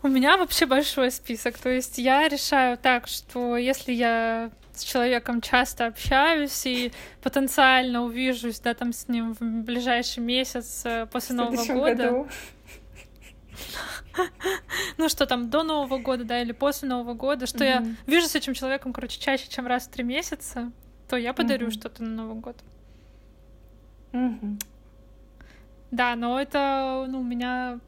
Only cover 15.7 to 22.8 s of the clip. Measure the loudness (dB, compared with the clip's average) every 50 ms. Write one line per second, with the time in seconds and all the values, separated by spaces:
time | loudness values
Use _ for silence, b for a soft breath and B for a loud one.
15.7 | 0 -2 0 -2 -4 -4 -2 -2 -4 -4 -2 -4 -2 -2 -2 -4 -4 0 0 0
16.7 | 0 0 -4 -4 -4 -4 -4 -6 -8 -4 -2 -2 -2 -2 -2 -6 -2 2 2 4
17.7 | 4 4 2 0 -6 -8 -2 4 4 4 4 4 0 -2 -2 -2 -6 -4 -2 -2
18.7 | -2 -2 -4 -6 -8 -8 -8 -8 -10 -4 0 0 0 0 -2 -6 -8 -8 -2 0
19.7 | -2 -2 -2 -6 -8 -6 -4 -2 -2 -2 -4 -4 -8 -8 -10 -10 -8 -8 -10 -10
20.7 | -12 -16 -20 -20 -20 -20 -8 -4 -4 -2 -2 -2 0 0 2 2 2 0 0 -4
21.7 | -6 -8 -10 -14 -12 -8 -8 -8 -8 -8 -8 -10 -10 -12 -12 -14 -16 -18 -20 -20
22.7 | -20 -20